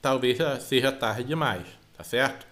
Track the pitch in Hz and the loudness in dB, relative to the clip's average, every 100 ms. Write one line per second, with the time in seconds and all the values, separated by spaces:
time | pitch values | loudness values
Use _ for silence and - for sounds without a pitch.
0 | 139 131 123 123 160 127 - 131 135 135 | 2 2 2 2 0 -2 0 2 2 0
1 | 117 107 123 160 143 92 90 - _ - | -4 -2 -4 0 0 -2 -8 -18 _ -18
2 | 85 120 135 - - | -4 0 0 -2 -18